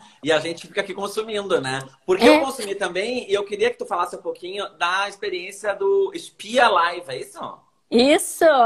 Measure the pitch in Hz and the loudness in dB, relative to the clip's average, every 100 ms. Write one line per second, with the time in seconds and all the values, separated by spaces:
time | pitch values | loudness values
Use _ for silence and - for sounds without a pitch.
0 | - _ 143 156 156 170 - 202 190 190 | -16 _ 0 0 0 -8 -8 -6 -6 -6
1 | 202 220 220 208 196 165 131 135 135 _ | -6 -4 -4 -6 0 0 0 -6 -8 _
2 | - 185 240 302 277 277 202 196 185 175 | -2 4 6 6 4 -4 -8 -6 -4 -4
3 | 220 247 196 202 202 202 233 240 214 185 | -4 -6 -2 -4 -2 -2 -2 -2 -6 -4
4 | 180 175 170 165 180 202 196 156 175 190 | -4 -6 -10 -10 -10 -10 -10 -4 -2 0
5 | 202 196 208 180 185 196 214 196 196 196 | -2 -6 -8 -8 -10 -8 -6 -2 0 2
6 | 190 - - - 202 247 240 180 170 180 | 0 -4 -14 -16 -2 4 4 4 2 -2
7 | 156 127 - 339 117 - _ _ _ 233 | -8 -10 -10 -12 -14 -14 _ _ _ 4
8 | 262 330 - - 330 269 | 6 4 2 2 4 6